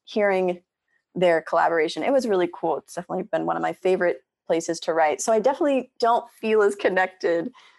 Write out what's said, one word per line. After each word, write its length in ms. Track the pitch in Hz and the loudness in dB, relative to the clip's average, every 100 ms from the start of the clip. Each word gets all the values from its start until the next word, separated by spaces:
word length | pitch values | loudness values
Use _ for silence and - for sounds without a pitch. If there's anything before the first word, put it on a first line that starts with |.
hearing 580 | - 220 202 190 185 180 _ _ _ _ _ 180 | -8 0 0 2 0 -4 _ _ _ _ _ 0
their 260 | 180 160 | 2 2
collaboration. 600 | - 165 160 165 160 156 | 2 0 2 2 -2 -2
It 80 | - | 0
was 160 | 269 226 | 0 0
really 220 | 190 175 | 0 0
cool. 240 | - 165 143 | -2 -4 -4
It's 180 | - - | -8 -14
definitely 280 | - 180 | -10 -8
been 220 | - 160 165 | -4 -4 -2
one 100 | 165 | -4
of 60 | |
my 120 | 160 | -4
favorite 440 | 165 185 185 175 - _ _ - | -2 0 2 0 -2 _ _ -4
places 340 | 165 165 165 | -2 -2 -6
to 120 | - | -2
write. 280 | 165 156 - | 0 2 0
So 100 | - | 0
I 80 | 220 | 2
definitely 520 | 226 285 294 262 262 - | 2 2 0 0 -2 -2
don't 260 | 233 240 - - | 0 0 -2 -8
feel 200 | 220 214 | 0 2
as 140 | 202 202 | 2 2
connected 760 | - 185 185 - - 170 165 - - | 0 0 -2 -2 -2 -2 -2 -10 -20